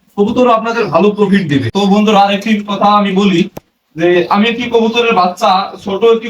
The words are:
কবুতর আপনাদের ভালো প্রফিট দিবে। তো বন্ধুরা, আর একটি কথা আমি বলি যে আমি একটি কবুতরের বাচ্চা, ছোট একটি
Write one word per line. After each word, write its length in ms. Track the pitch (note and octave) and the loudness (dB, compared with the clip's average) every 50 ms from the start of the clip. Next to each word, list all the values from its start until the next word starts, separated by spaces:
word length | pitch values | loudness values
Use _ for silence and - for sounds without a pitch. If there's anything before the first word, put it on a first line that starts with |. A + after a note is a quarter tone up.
| _ _ _ | _ _ _
কবুতর 380 | - G3+ A3+ B3 B3+ B3 A#3+ A3+ | -2 -2 0 2 2 2 2 2
আপনাদের 260 | A3 A3 A#3 A3+ A3+ G#3 - D3+ | 0 0 -2 -4 -4 -2 0 0
ভালো 140 | D#3 G3 G#3 G3+ | 2 2 2 0
প্রফিট 260 | G3+ G#3 F#3 G3 G3 F#3+ D3 | 0 0 0 0 0 0 0
দিবে। 160 | C#3+ C3+ A2 A2+ - | -2 -2 -2 -2 -2
তো 60 | G3 G3+ F#3+ G3 | 0 0 2 2
বন্ধুরা, 260 | G#3 G#3+ G#3+ G#3+ G3 G3+ | 2 2 2 2 2 2
আর 60 | G3+ G3+ | 2 0
একটি 140 | G3 - A3+ A3 G#3 G3+ - | -2 -2 -2 -2 -2 -4 -6
কথা 180 | G#3 - G#3 G3+ G#3 G#3 | -4 -2 0 2 2 2
আমি 120 | G3+ G3 F#3 F#3+ | 0 0 0 0
বলি 220 | G#3 G3 F#3 E3+ F#3+ - - - - _ _ _ _ _ - | 0 2 2 0 -2 -2 -6 -18 -20 _ _ _ _ _ -6
যে 120 | D3+ E3 F3 F3+ F3+ E3+ - F#3+ | -2 0 2 2 2 0 0 0
আমি 120 | G3+ G#3+ A#3 | 0 0 0
একটি 140 | A3+ B3 B3 A#3 A#3 | -2 -4 -4 -2 0
কবুতরের 400 | A3+ A3 A3+ A3+ A#3+ A#3 A3+ G3+ F#3 | 0 0 0 0 0 0 0 0 0
বাচ্চা, 320 | F3+ F3+ F3+ - A3 G#3 F#3 F#3+ G3 - - F#3 - | 0 -2 -2 -2 0 0 0 0 -2 -4 -10 -12 -10
ছোট 180 | G3+ G3 F#3+ A3 A3+ A3+ | -8 -4 0 2 2 2
একটি 120 | A3+ A3+ | 2 -2